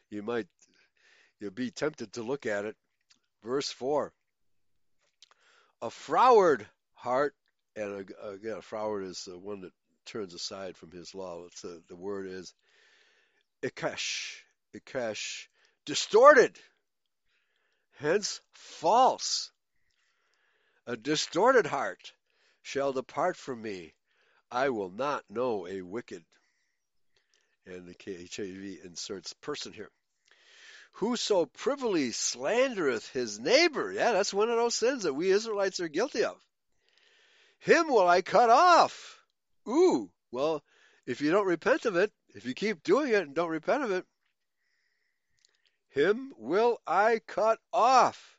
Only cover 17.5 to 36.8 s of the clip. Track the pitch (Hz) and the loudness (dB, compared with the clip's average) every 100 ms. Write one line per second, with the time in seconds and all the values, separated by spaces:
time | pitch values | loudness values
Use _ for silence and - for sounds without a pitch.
17.5 | _ _ _ _ - 147 202 190 - _ | _ _ _ _ -6 -2 0 -2 -10 _
18.5 | - - - 156 233 247 101 - - - | -20 -20 -4 2 4 4 2 -4 -6 -6
19.5 | _ _ _ _ _ _ _ _ _ _ | _ _ _ _ _ _ _ _ _ _
20.5 | _ _ _ - 120 127 151 - 160 233 | _ _ _ -12 -8 -4 -4 -2 0 4
21.5 | 262 151 139 104 - - - _ _ _ | 4 2 -2 -6 -10 -18 -20 _ _ _
22.5 | _ - 135 139 131 120 143 175 170 - | _ -10 -4 -4 -4 -6 -4 -4 -4 -10
23.5 | 120 110 92 78 _ _ _ _ _ - | -10 -10 -10 -14 _ _ _ _ _ -8
24.5 | 120 139 113 92 98 143 131 - 107 127 | -2 -2 -2 -6 -6 -6 -6 -8 -4 -4
25.5 | 104 87 95 90 113 - 92 82 _ _ | -4 -6 -10 -10 -12 -12 -16 -18 _ _
26.5 | _ _ _ _ _ _ _ _ _ _ | _ _ _ _ _ _ _ _ _ _
27.5 | _ 95 90 90 87 - 87 90 - 98 | _ -18 -16 -16 -16 -14 -14 -14 -12 -10
28.5 | 95 98 82 90 80 - 95 - - - | -10 -12 -14 -16 -14 -12 -12 -14 -14 -12
29.5 | 143 110 101 98 _ _ _ _ _ _ | -12 -12 -16 -20 _ _ _ _ _ _
30.5 | - - - - - 214 240 - 190 151 | -20 -20 -20 -20 -6 -4 -2 0 2 0
31.5 | - 226 285 247 175 127 - - 120 143 | -2 -4 -2 -2 0 -2 -4 -6 -4 -2
32.5 | 233 269 208 143 113 - 131 120 104 135 | 0 0 0 -2 -2 -4 -6 -6 -6 2
33.5 | 262 339 233 104 98 202 190 208 196 226 | 4 4 0 -4 0 2 2 0 0 0
34.5 | 233 233 - 233 277 180 139 190 196 226 | 0 0 0 -2 0 -2 -2 2 0 0
35.5 | 202 196 185 170 147 262 262 123 90 _ | -4 -2 -4 -6 -4 -4 -2 -4 -4 _
36.5 | _ _ _ | _ _ _